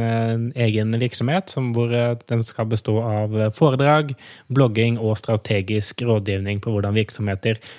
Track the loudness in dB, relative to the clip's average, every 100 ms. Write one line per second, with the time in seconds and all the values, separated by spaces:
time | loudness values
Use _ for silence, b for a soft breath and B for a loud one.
0 | 0 0 0 -2 -2 0 0 2 0 0
1 | 0 0 0 0 -2 -4 -2 0 0 2
2 | 0 -2 -2 -2 -2 -4 -2 -2 0 -2
3 | 0 -2 -2 0 0 2 2 4 4 4
4 | 2 -6 B B B 2 4 4 2 2
5 | 0 -2 0 -2 0 -2 0 -2 -4 -4
6 | 0 0 0 -4 -2 -4 -2 -2 0 0
7 | -2 -2 -4 -2 -2 -2 B